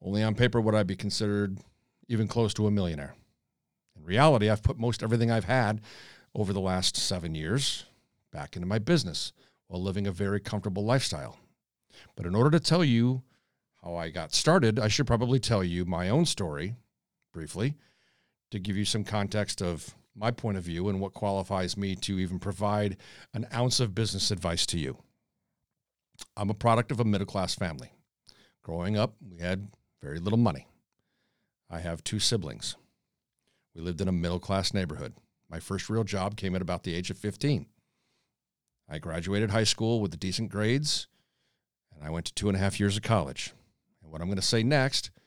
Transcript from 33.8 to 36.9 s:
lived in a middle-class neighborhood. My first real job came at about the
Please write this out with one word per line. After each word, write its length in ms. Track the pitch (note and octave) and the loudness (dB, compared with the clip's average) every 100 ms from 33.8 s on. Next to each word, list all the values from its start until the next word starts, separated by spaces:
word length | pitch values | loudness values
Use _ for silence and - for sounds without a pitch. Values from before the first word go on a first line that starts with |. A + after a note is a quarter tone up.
lived 200 | F2 E2+ | -6 -2
in 60 | F#2+ | 0
a 40 | |
middle-class 640 | F2+ E2+ F2 - G2 F#2 | 0 0 -2 0 0 0
neighborhood. 400 | G2 F2 D2+ - - _ _ _ | -2 -2 -6 -10 -12 _ _ _
My 80 | D#2+ | -12
first 280 | - F#2+ - | -6 -6 -2
real 160 | A2 | -2
job 320 | G2 G2 G2 G#2+ | 0 -2 -4 -4
came 200 | F#2+ F#2 | -4 -2
at 80 | |
about 180 | F2 F2 | -2 -4
the 140 | F#2 | -4